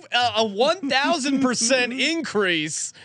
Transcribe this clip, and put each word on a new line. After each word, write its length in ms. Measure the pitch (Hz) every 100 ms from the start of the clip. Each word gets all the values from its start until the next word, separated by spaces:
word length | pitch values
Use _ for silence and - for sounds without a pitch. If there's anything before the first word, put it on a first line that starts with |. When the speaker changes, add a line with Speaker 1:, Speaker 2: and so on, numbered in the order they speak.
| 349
Speaker 1:
uh, 200 | 240 240 214
a 60 |
one 460 | 226 196 277 359 277
thousand 520 | 269 294 339 269 269
percent 500 | 254 233 226 262 247
Speaker 2:
<laughs> 80 | 254
Speaker 1:
increase. 920 | 277 330 269 208 190 165 156 - - -